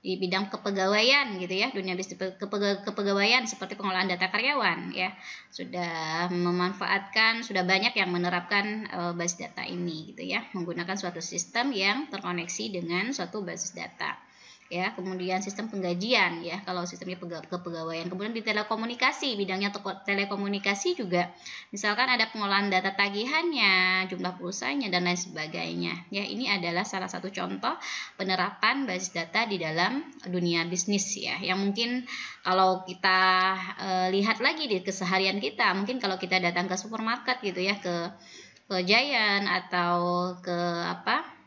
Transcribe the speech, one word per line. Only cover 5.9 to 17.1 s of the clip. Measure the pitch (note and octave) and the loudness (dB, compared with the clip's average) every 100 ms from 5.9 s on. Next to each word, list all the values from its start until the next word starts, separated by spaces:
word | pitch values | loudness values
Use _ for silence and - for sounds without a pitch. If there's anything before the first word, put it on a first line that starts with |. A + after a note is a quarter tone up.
| E3 D#3+ D#3+ F3+ | -4 -4 -2 0
memanfaatkan, | F3+ F3 F3+ F3+ G3 - G3 G3 A3 A3 A3+ | 2 2 2 0 0 0 0 2 4 4 4
sudah | A#3 G3 | 0 0
banyak | F3+ F#3+ A3 A3 | 4 4 4 2
yang | F#3 | 2
menerapkan, | F3+ F3 F3+ F3+ G3+ G#3 G#3+ G#3+ | 2 2 0 0 0 0 -4 -6
eh, | F3+ F3 F3 | -4 -2 -2
basis | E3+ - D#3+ | -2 -4 -8
data | - | -8
ini | - F3 F3 D#3 D3+ | -6 -4 -4 -4 -10
gitu | - F#3 | -10 -4
ya, | F#3+ - | -4 -4
menggunakan | G3 E3+ E3+ F3 G3 | -6 -4 -4 -4 -4
suatu | F3+ E3+ | -4 -6
sistem | E3 F3 - A#3 C4 | -6 -6 -4 -2 0
yang | A3 G3 A#3 D4+ | 2 2 2 -2
terkoneksi | F#3+ F3+ F3 E3+ - A3 | -6 -4 -4 -4 -6 -4
dengan | F#3 E3+ F3 A3 C#4 | -4 -2 0 0 -2
suatu | F3 G#3+ | -4 -6
basis | F3+ E3 - | -6 -6 -8
data, | F3 - - D#2 - - - - - - | -8 -12 -8 -8 -8 -14 -20 -20 -20 -8
ya, | E3+ F#3+ | -2 -2
kemudian | - F#3 F#3 F3+ F#3 | -2 -6 -4 -2 -2
sistem | G3 G3+ A3 | -2 -6 -6
penggajian | G3+ F#3 F3 G#3+ A#3 F3+ E3+ E3+ | -2 -2 0 4 4 4 0 -6
ya, | F3+ | -8
kalau | - F3+ F3 | -4 -4 -4
sistemnya | - F#3 | -6 -10